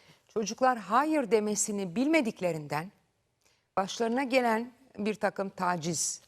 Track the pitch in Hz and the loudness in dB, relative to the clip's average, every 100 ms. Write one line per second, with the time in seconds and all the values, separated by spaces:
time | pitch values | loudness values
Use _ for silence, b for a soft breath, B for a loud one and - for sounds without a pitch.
0 | b b _ - 190 226 254 247 180 233 | b b _ -4 -4 2 2 2 0 2
1 | 311 311 214 220 214 208 - 202 190 175 | 4 0 4 2 2 -2 -2 -4 -4 0
2 | 285 311 226 - 180 160 143 147 185 - | 2 2 2 -2 -4 -4 -4 -6 -6 -14
3 | _ _ _ _ _ _ _ - 196 - | _ _ _ _ _ _ _ -4 -4 -2
4 | 226 247 269 262 240 220 247 - _ 196 | -2 0 2 2 2 0 -2 -12 _ -4
5 | 208 196 196 - 196 - 180 180 156 160 | -2 0 -2 -2 -6 -2 -2 0 -2 -2
6 | - - | -4 -6